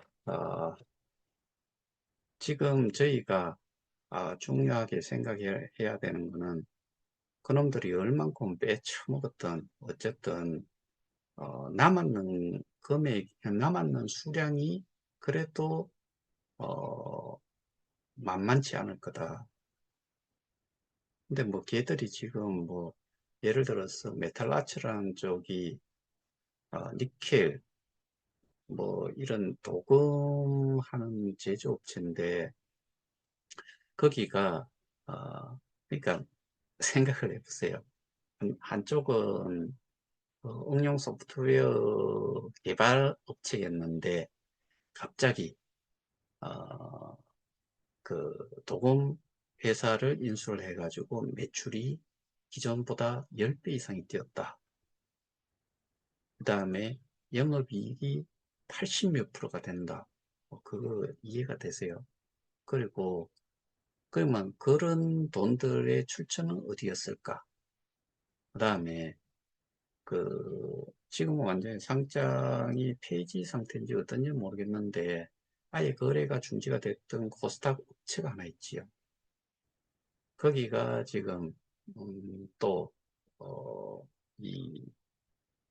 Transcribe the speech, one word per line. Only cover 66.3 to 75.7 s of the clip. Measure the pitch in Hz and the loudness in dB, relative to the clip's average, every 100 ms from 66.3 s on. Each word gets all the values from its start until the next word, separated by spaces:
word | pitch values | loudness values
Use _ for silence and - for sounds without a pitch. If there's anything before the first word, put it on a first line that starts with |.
| - 165 180 - | -4 -2 -2 -4
어디였을까? | 101 95 - - - - - - _ _ _ _ _ _ _ _ _ _ | -6 -4 -4 -6 -8 -8 -10 -12 _ _ _ _ _ _ _ _ _ _
그 | - | 0
다음에 | 110 98 85 82 80 - _ _ _ _ _ _ _ _ | 2 2 0 -4 -6 -10 _ _ _ _ _ _ _ _
그 | - 87 - - - - - - - - _ | -4 -2 -2 -4 -6 -6 -6 -8 -10 -16 _
지금은 | - 160 151 107 | -2 0 2 2
완전히 | 92 110 104 | 0 -2 -4
상장이 | - 131 139 143 135 131 131 127 123 123 127 123 | -2 0 0 0 2 2 2 0 0 0 0 -2
폐지 | - 175 180 190 170 | -4 -4 -2 -4 -4
상태인지 | 123 113 - 110 113 | -4 -4 -6 -2 -2
어떤지 | - 120 143 | -2 0 0
모르겠는데 | 139 98 98 101 107 104 87 87 85 82 _ _ _ _ | -2 -4 -4 -4 -2 -2 -2 0 -2 -4 _ _ _ _